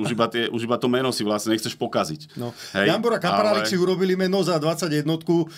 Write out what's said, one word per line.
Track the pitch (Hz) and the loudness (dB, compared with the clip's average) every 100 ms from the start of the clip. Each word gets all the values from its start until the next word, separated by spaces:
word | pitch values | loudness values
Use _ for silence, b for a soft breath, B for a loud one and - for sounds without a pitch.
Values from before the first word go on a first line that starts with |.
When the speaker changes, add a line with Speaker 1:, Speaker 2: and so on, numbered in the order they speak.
Speaker 1:
už | 104 | -2
iba | 113 113 | 0 0
tie, | 117 117 | 0 -2
už | 117 | -2
iba | 117 | -2
to | 117 123 | 0 2
meno | 127 131 | 2 0
si | 117 | -2
vlastne | 104 104 110 | -2 0 0
nechceš | 113 120 - | 0 -2 -6
pokaziť. | 120 117 85 76 - | -2 -2 -2 -6 -12
Speaker 2:
No. | - 120 B B | -10 -10 B B
Speaker 1:
Hej, | 98 101 | 0 2
Speaker 2:
Jambora | 196 226 220 | 2 0 0
Kapralík | 175 202 208 208 | 2 2 2 2
Speaker 1:
ale | 220 | 0
Speaker 2:
si | 185 | 0
urobili | 180 180 190 185 | 0 2 0 2
meno | 185 196 | 2 2
za | 175 165 | 2 2
dvadsaťjednotku, | 151 165 175 151 147 160 160 170 165 | 0 0 0 0 0 -2 2 0 0